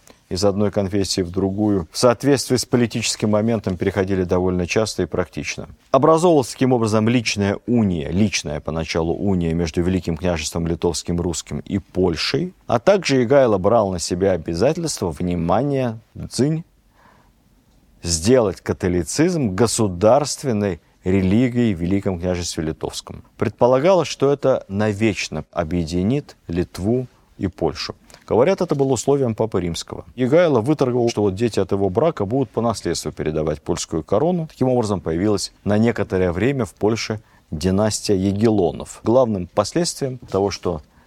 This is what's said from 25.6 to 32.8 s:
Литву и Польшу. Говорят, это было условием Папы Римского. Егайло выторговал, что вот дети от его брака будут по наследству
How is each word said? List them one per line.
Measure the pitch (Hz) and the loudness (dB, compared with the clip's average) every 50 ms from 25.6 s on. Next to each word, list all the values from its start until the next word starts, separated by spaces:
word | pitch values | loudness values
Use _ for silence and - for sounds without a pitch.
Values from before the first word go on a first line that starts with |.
| 85 80 87 87 82 76 85 90 92 104 131 147 - - - _ _ - | -4 -2 -2 -4 -4 -2 -2 -2 0 0 -2 -2 -4 -8 -16 _ _ -6
Литву | 85 90 - - - - 87 107 120 127 131 - _ _ _ _ _ - | -4 -4 -4 -4 -6 -6 -2 -2 0 -2 -2 -6 _ _ _ _ _ -6
и | 104 | -6
Польшу. | 92 - - 87 78 - - - - - - _ _ - - _ | -6 -4 -4 -4 -4 -4 -4 -10 -12 -12 -14 _ _ -20 -20 _
Говорят, | - 92 104 131 175 196 - | 0 2 2 4 4 2 0
это | 185 170 156 | 0 -2 0
было | 139 139 135 131 | 0 0 0 0
условием | 110 - 135 139 139 135 117 107 | 0 0 0 0 2 0 -2 -2
Папы | - 110 107 - 95 | -2 -4 -2 -2 -2
Римского. | 87 87 82 - - - - - - - - | -2 -2 -6 -8 -10 -10 -12 -14 -14 -16 -6
Егайло | 120 127 120 143 170 180 160 139 113 | -4 -2 2 4 4 4 4 2 2
выторговал, | 107 143 156 - 139 123 120 127 117 117 | 2 2 2 2 2 0 2 2 0 0
что | - 110 104 | 0 0 0
вот | 101 92 | 0 0
дети | 98 120 113 - 104 | 0 -2 -2 0 0
от | 95 - | 0 0
его | 101 98 98 95 | 0 0 0 0
брака | 90 110 147 170 151 - 101 | 2 2 0 0 0 -2 -4
будут | 95 120 139 131 - | -2 -2 -2 -2 -2
по | - 117 | -2 -2
наследству | 110 117 110 - | -2 -2 -2 -2